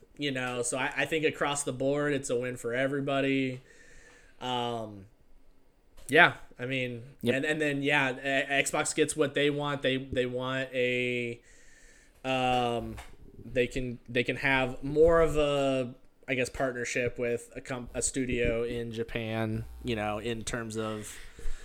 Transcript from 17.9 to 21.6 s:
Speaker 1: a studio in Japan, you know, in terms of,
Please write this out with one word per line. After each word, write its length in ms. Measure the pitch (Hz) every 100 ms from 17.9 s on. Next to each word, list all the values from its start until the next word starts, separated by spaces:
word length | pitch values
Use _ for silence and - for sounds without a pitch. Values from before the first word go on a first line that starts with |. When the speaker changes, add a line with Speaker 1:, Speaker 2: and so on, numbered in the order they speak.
Speaker 1:
a 80 | 127
studio 640 | - 135 123 120 120 117
in 300 | 120 120 117
Japan, 720 | 113 113 120 110 110 110 110 110 -
you 120 | 123 110
know, 220 | 107 107
in 260 | 113 113
terms 320 | 104 123 113 110
of, 360 | 110 107 104 - - - - -